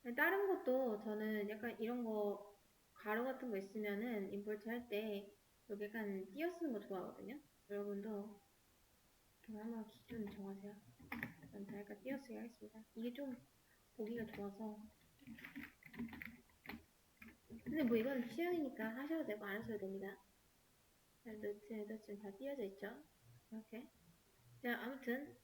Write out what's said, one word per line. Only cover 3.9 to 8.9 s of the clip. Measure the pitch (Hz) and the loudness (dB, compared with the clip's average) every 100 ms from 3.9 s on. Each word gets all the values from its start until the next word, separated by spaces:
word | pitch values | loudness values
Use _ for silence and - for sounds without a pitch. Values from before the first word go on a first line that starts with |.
| 202 240 214 196 | 2 2 0 0
임포트 | 202 208 208 220 | -2 -2 -2 0
할 | 240 240 | -4 0
때 | 208 220 202 202 - - - - | 0 2 -2 -4 -16 -20 -20 -8
여기 | 208 208 | -4 -2
약간 | 226 208 190 190 | -2 0 -2 -4
띄어쓰는 | 277 339 339 320 | 0 0 2 0
거 | 214 | 0
좋아하거든요. | 202 190 180 - 196 294 - - - | -2 -4 -4 -6 -8 -8 -12 -20 -6
여러분도 | 202 202 202 214 208 214 208 - - - - - | -4 -2 -2 -2 -2 -4 -10 -20 -20 -20 -20 -20